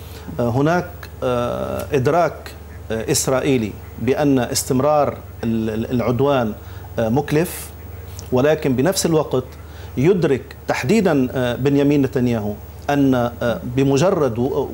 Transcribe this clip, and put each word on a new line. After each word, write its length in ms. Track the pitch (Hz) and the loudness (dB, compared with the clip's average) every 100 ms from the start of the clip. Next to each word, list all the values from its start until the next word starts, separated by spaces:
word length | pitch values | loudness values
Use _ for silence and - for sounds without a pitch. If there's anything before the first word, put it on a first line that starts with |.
| - - - - | -16 -16 -10 -2
آه، 100 | 120 | 0
هناك، 400 | 127 151 175 175 - - - | 2 2 2 -2 -10 -16 -6
آه، 600 | 131 123 120 127 131 131 - | -2 -2 -2 -4 -4 -6 -2
إدراك، 580 | 143 139 170 160 - - - - - - | 0 2 2 2 -2 -14 -16 -16 -16 -6
آه، 200 | 113 110 | -4 -2
إسرائيلي 600 | 135 143 131 147 131 104 - - - | 0 2 0 2 2 0 -6 -14 -4
بأن 380 | 117 139 147 131 | 0 2 4 2
استمرار 800 | 117 127 - 127 147 151 131 - - - | 2 -2 0 2 4 4 2 -2 -12 -6
ال-، 260 | 113 113 110 | -2 -2 -2
ال-، 220 | 110 - | -4 -2
العدوان، 640 | 120 110 123 139 135 107 - - - - - | 0 0 2 2 2 0 -4 -12 -14 -8 -2
آه، 100 | 110 | 0
مكلف، 600 | 135 147 151 175 - - - - - - - - | 0 2 0 0 -4 -12 -16 -16 -16 -14 -14 -2
ولكن 440 | 127 147 156 143 123 | 2 4 4 2 2
بنفس 300 | 160 190 170 | 2 2 2
الوقت 380 | 156 - 131 - - - - - 123 | 2 2 -2 -4 -12 -16 -16 -8 2
يدرك 580 | 156 190 156 123 - - - | 4 4 4 2 -2 -8 -6
تحديدًا، 600 | - 131 220 185 143 127 | -2 2 4 4 2 2
آه، 240 | 131 123 117 | 0 -2 0
بنيامين 460 | 143 143 143 147 | 2 4 4 4
نتنياهو 520 | 131 135 123 113 104 104 - - - | 2 2 2 0 -2 -6 -12 -8 -2
أن، 260 | 143 135 127 | 2 4 4
آه، 440 | 120 - 120 110 | 0 -2 -2 -2
بمجرد 760 | 127 127 135 135 180 180 131 110 | -2 0 2 4 4 2 0 0
و-، 300 | 135 147 - | 0 -2 -2